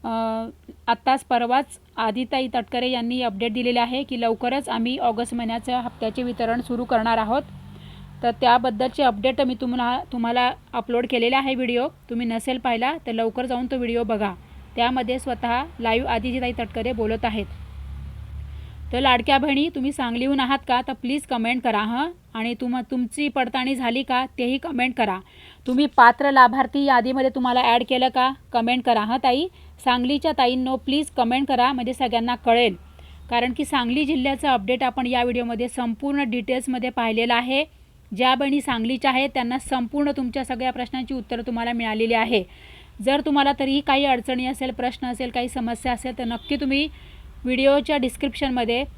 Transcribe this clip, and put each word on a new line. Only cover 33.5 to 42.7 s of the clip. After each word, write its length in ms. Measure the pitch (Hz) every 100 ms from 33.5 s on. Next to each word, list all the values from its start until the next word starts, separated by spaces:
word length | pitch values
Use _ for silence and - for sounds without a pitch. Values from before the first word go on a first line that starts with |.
| 233
की 80 | 285
सांगली 400 | 285 233 254 277
जिल्ह्याचं 420 | 302 262 269 294
अपडेट 360 | 247 190 254
आपण 240 | 254 254 247
या 160 | 247
व्हिडिओमध्ये 440 | 247 247 240 226 240
संपूर्ण 560 | - 240 220 277 285
डिटेल्समध्ये 680 | 269 247 208 254 262 254 254
पाहिलेलं 440 | 247 226 220 233
आहे. 320 | 240 247 269 302 - - - - 196
ज्या 200 | 254 254
बहिणी 260 | 277 285
सांगलीच्या 500 | 269 240 226 254 277
आहेत, 180 | 254 277
त्यांना 260 | 269 240 254
संपूर्ण 520 | - 262 240 285 285 277
तुमच्या 280 | 247 269 262
सगळ्या 280 | 247 254
प्रश्नांची 400 | 247 247 262 240
उत्तरं 280 | 262 208 240 233
तुम्हाला 260 | 226 233
मिळालेली 400 | 240 226 214 226
आहे. 300 | 233 226 226 180 - -